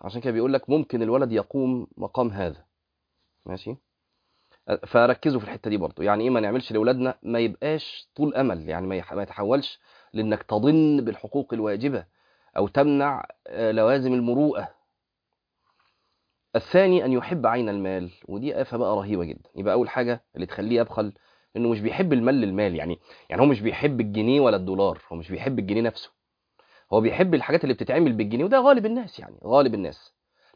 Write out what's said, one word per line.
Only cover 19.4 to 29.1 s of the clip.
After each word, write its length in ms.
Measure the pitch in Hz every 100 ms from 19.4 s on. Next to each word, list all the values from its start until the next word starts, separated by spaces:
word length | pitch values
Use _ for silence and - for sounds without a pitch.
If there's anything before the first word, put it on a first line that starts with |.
| -
يبقى 200 | - 101
اول 140 | 110 117
حاجة 360 | - 120 117 -
اللي 120 | - 90
تخليه 340 | - 104 120
يبخل 320 | 117 - 107 - _ _ _ 110
انه 120 | 117
مش 120 | 110
بيحب 320 | 107 - 185
المال 220 | 135 117
للمال، 400 | 139 107 95 104
يعني، 240 | 82 78 85 _ - -
يعني 120 | 92
هو 40 | 139
مش 140 | 120
بيحب 400 | 107 98 147 127
الجنيه 400 | 110 104 107 143
ولا 160 | 127 104
الدولار، 460 | 92 95 98 - -
هو 40 | 85
مش 140 | 82
بيحب 280 | 92 131 123
الجنيه 240 | 95 104
نفسه، 280 | 117 - - _ _ _ _ _ _ _ _
هو 80 | 104
بيحب 340 | 113 - 185
الحاجات 300 | 156 - 156
اللي 100 | 139
بتتعمل 380 | 120 107 151 160
بالجنيه، 320 | 110 107 117
وده 160 | 180 262
غالب 260 | 254 262 214
الناس، 320 | 233 214